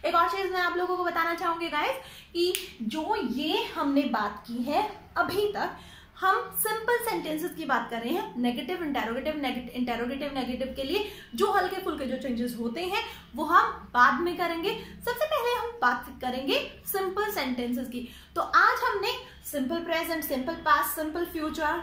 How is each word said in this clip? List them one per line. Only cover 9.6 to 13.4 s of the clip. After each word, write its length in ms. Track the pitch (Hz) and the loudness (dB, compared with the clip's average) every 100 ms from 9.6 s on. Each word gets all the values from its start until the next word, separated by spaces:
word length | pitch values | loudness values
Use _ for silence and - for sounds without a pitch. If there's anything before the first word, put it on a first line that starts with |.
| - | -6
interrogative, 640 | 247 247 226 240 277 294 | -2 -2 0 -2 -2 -4
negative 400 | 277 233 226 262 - | -2 -4 -2 -4 -4
के 60 | |
लिए 300 | 269 392 415 - - | 0 0 -2 -8 -10
जो 180 | 233 403 | 2 4
हल्के 240 | 381 359 381 | 4 2 -2
फुल्के 280 | 359 294 247 | -4 -2 -4
जो 100 | 254 | -2
changes 400 | 269 233 240 220 | -2 -2 -2 -2
होते 240 | 233 320 | -4 -2
हैं 200 | 359 427 440 - - | 0 -2 -2 -10 -12
वो 80 | 262 | -4